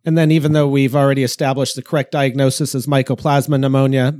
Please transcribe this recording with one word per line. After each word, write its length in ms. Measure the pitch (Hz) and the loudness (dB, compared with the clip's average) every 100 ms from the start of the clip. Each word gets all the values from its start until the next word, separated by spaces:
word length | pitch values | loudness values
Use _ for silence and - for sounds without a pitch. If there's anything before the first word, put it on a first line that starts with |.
And 140 | - 160 | -2 2
then 140 | 156 | 2
even 200 | 160 151 | 2 2
though 140 | 151 143 | 2 2
we've 300 | 139 135 143 | 2 2 2
already 260 | 139 139 | 2 2
established 540 | 127 - 143 131 131 - | -2 -2 -4 -2 -4 -6
the 60 | |
correct 280 | - 156 131 | -6 -4 -4
diagnosis 640 | 151 135 127 135 131 147 | -2 -2 0 0 0 -4
is 140 | 135 123 | -4 -2
mycoplasma 720 | 139 127 127 156 143 139 143 | -2 0 -2 0 0 0 0
pneumonia, 520 | 139 135 135 135 127 | 0 2 2 2 0